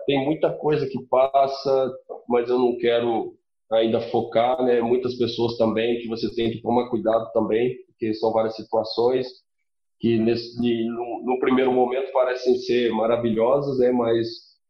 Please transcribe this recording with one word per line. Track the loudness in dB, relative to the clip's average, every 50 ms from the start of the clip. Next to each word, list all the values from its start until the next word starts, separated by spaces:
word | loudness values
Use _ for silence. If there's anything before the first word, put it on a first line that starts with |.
| -2
tem | -2 0 0 0
muita | -2 -2 0 -2 -2
coisa | -2 -2 -2 0 0 0 0
que | -2 -6 -8 -4
passa, | 0 2 2 2 4 4 2 2 2 0 -4 -2 0 2 2 0 -2 -4 -8 -14 -16 -16 -12 -4
mas | 0 0 0 2 2
eu | 2
não | 2 2 2 0
quero | 0 0 2 2 2 0 0 -2 -2 -4 -6 -10 _ _ _ _ _ _ -2
ainda | 0 2 2 2 0 0 -2 -2
focar, | -2 -2 -2 0 0 0 2 2 0 0 2
né? | 2 2 2
Muitas | 2 2 0 0 -2 -2 -4
pessoas | -2 -2 -2 -2 -2 -2 -2 0
também, | 0 0 0 0 0 0 -2 -2 -4
que | -4
você | -6 -6 -6 -6 -4 -4
tem | -2 -2 -2
que | -4 -4
tomar | -4 -2 0 0 0 -2
cuidado | -4 -2 0 0 0 0 -2 -2
também, | -2 -2 0 0 0 0 0 -2 -4 -6 -14
porque | _ _ -8 -6 -4 -4
são | -2 -2 0
várias | 0 0 -2 -2 -4
situações | -10 -8 -4 -2 -2 -2 -2 0 0 2 2 2 0 -2 -4 -10 _ _ _ _ _ _ _ _ _ _ _ _ _
que | 0 2 2 2
nesse, | 2 2 0 0 -4 -8 -6 -2 -2 0 0 0 -2
no, | -4 -4 -6 -8 -8 -8 -6 -4
no | -2 -2 0
primeiro | 2 2 2 4 4 4
momento | 4 2 2 2 0 -2 -4 -2
parecem | 0 0 0 0 -2 0 2 2 2
ser | 2 2 0 0 2 2 2
maravilhosas, | 2 2 2 2 2 2 0 0 0 2 2 2 2 2 0 0 0 2
né? | 2 4
Mas | 2 2 2 2 2 0 0 -4 -8 -14 -18 _ _ _ _ -2